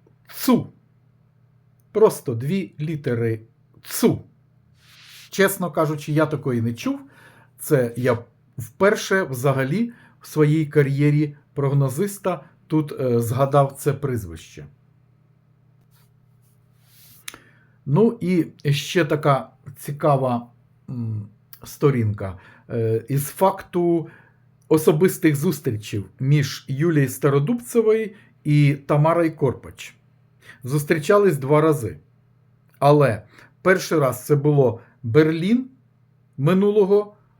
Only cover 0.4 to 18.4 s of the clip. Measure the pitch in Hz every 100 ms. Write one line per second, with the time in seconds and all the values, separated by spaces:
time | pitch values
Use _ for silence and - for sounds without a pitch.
0.4 | - 240 - - _ _ _ _ _ _
1.4 | _ _ _ _ _ - 214 - - 113
2.4 | 135 190 175 - 151 156 135 120 117 110
3.4 | - _ _ _ - - 226 123 - _
4.4 | _ _ _ _ _ - - - - -
5.4 | 190 190 175 170 156 151 - 151 156 143
6.4 | 139 120 117 117 262 277 - _ - -
7.4 | _ - - 143 120 127 127 113 - _
8.4 | _ - - - 190 214 - 190 170 127
9.4 | 139 131 131 180 233 - - _ - 151
10.4 | 147 160 151 151 135 139 147 147 151 -
11.4 | _ - 135 139 135 127 202 202 190 156
12.4 | - _ _ 156 147 - 127 117 113 123
13.4 | 135 143 139 - 147 135 135 123 87 82
14.4 | - - 71 _ _ _ _ _ _ _
15.4 | _ _ _ _ _ _ _ _ _ _
16.4 | _ _ _ _ _ _ - - - -
17.4 | _ _ _ _ - 143 233 - 170 185